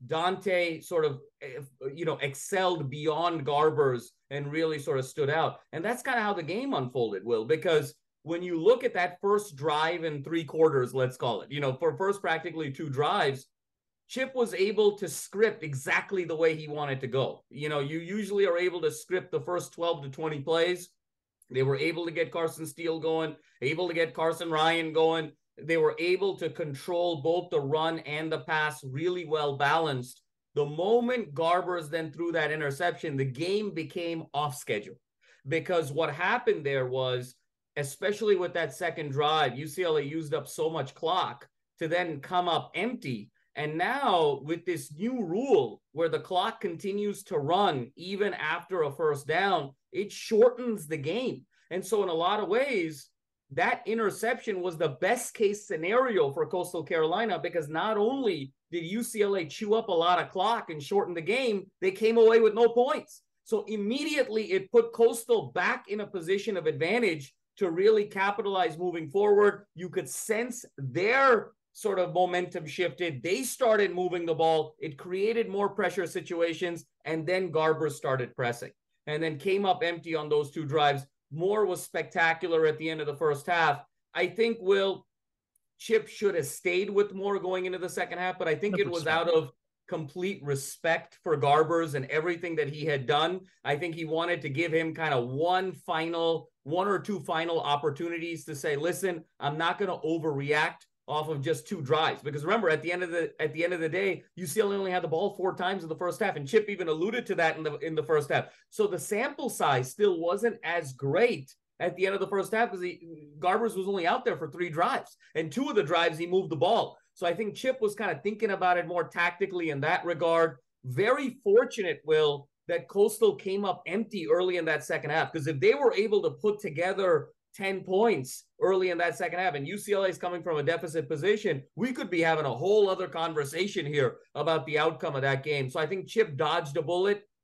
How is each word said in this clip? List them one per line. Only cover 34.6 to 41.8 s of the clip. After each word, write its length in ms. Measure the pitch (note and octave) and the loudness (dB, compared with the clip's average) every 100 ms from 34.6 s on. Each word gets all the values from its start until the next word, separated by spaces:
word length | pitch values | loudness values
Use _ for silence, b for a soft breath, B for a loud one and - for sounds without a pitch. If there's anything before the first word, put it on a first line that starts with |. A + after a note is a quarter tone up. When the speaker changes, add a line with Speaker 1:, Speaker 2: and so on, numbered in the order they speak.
| - G#2 F#2 - _ _ b b C3+ | -4 -4 -4 -18 _ _ b b -4
Speaker 1:
because 460 | D#3+ E3 E3+ C#3+ | -4 0 0 0
what 220 | C#3+ D3+ | -2 -2
happened 500 | D3 F#3 B3+ A#3 E3+ | 0 0 0 0 0
there 220 | C#3 C3+ B2+ | 0 -2 0
was, 480 | C3 B2+ B2+ B2 - _ _ _ - | -2 -2 -2 -6 -18 _ _ _ -8
especially 600 | C#3 - G#3 G#3 G#3+ F#3+ | -8 -4 -4 0 2 2
with 180 | F3 | 2
that 200 | F3 D3+ | -2 -4
second 360 | - E3+ E3 D3+ | -4 -6 -6 -6
drive, 480 | C3+ D3+ D#3 C3+ B2 | 0 2 2 2 -2
U 80 | D#3 | -8
C 160 | F#3 | -4
L 160 | F3 D#3 | 0 0
A 20 | |
used 320 | C#3 D#3+ D3 | 0 -6 -4
up 160 | D3+ - | -6 -6
so 220 | - D#3+ | -4 -2
much 240 | D#3+ C3 | -2 -6
clock 520 | - E3 F#3 A2+ A#2 - _ _ | -4 0 0 -2 -6 -18 _ _
to 100 | - | -8